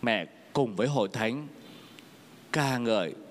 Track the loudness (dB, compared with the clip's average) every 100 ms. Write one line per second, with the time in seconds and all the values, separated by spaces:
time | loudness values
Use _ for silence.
0 | 2 0 -2 -12 -4 0 0 2 2 2
1 | 0 0 -2 -2 -8 -16 -20 -20 -20 -20
2 | -20 -20 -20 -20 -4 0 2 2 2 2
3 | 2 -4 -16